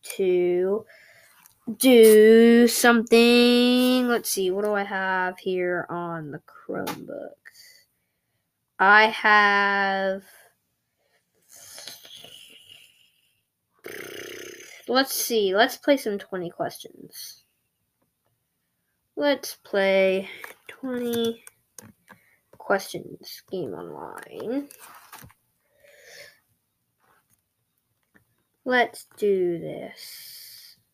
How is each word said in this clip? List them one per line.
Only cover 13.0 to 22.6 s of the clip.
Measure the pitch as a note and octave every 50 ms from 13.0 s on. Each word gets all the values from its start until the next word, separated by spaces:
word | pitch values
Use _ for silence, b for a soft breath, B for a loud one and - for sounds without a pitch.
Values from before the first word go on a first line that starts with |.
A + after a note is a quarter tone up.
| _ _ _ _ _ _ _ _ _ _ _ _ _ _ _ _ _ - - - - - - - - - - - - - - - - B B B B
let's | - A#3+ C4 C4+ - -
see, | - - - A#3+ A3+ G3+ F#3+ F#3
let's | G3+ A#3+ C4+ -
play | - - - C#4+
some | C#4 - A3 G3+
twenty | G3 - _ - F#3 F3 F3
questions. | - - D#3+ D#3 - - - - - - - - _ - - - - _ _ _ _ _ _ _ _ _ _ _ _ _ _ _ _ _ _ _ _ _ _ _ _ _ _ _ _ _ _ _ _ _ _ _ _
Let's | - D4 C#4+ C#4 C4+ - - - _ _
play | - - G3 G3 G3 F#3+ F#3+ F#3+ F#3+ F#3 F#3+ F#3+ B B B B B B B _
twenty | - - _ - C4 B3 A#3+ B3 A#3+ A#3 A#3 A#3 A3+ A3+ A#3 _ - _ _ _ _ _ - - - _ _ _ b b b b b b b b _ _
questions | _